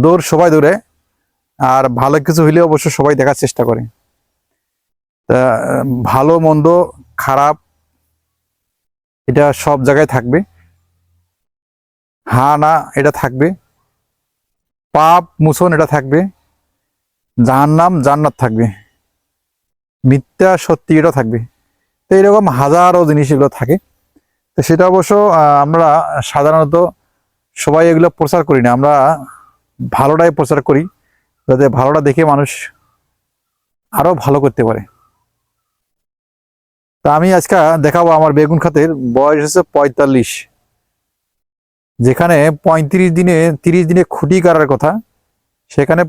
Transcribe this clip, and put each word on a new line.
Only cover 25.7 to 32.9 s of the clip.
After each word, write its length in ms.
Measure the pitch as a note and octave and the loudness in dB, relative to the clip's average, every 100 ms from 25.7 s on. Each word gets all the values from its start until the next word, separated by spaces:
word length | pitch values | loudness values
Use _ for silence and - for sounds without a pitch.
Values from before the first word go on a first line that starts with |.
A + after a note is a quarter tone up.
| E3 D#3+ D3+ D#3 D3+ - | 0 2 0 -2 -6 -6
সাধারণত 460 | D3 D3 D#3+ D3 E3+ F3 - _ _ _ _ _ - | -2 0 0 0 0 -2 -4 _ _ _ _ _ -8
সবাই 280 | - D#3 E3+ | -2 2 2
এগুলো 160 | D#3+ E3+ - | 2 0 0
প্রচার 240 | D#3 F3 | -2 -2
করি 160 | D3+ C3+ | 0 0
না, 80 | A#2+ B2 | 0 0
আমরা 160 | C#3+ D3 C3+ E3 C4 - _ _ _ - | 2 2 0 -2 -8 -20 _ _ _ -14
ভালোটাই 500 | B2 - C3+ D#3+ E3+ D3+ | -6 -2 0 2 0 0
প্রচার 200 | C#3 D3 - | -2 -2 0
করি, 140 | C#3 F3 _ _ _ _ _ - | -2 -2 _ _ _ _ _ -2
যাতে 180 | C3 C#3 A#2+ | 0 2 0
ভালোটা 220 | C3 D3+ C#3+ | 0 0 0
দেখে 140 | C#3 | 0
মানুষ 260 | D#3 C#3+ C#3+ - - _ _ | 0 0 -2 -8 -18 _ _